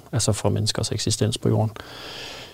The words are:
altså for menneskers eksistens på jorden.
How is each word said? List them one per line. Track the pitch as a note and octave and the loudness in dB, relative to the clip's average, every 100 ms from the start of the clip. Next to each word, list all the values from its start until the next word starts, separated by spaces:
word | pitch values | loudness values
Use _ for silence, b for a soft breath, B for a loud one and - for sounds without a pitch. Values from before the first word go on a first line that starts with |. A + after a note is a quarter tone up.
| - | -4
altså | A#2+ - | -2 2
for | G#2 G2+ | 2 2
menneskers | G#2 G#2+ - - | 2 0 0 -2
eksistens | G2 - A2+ G#2+ - | -2 0 2 2 2
på | A#2 | 2
jorden. | A2 A2 - B B B B B B B | 4 2 -2 B B B B B B B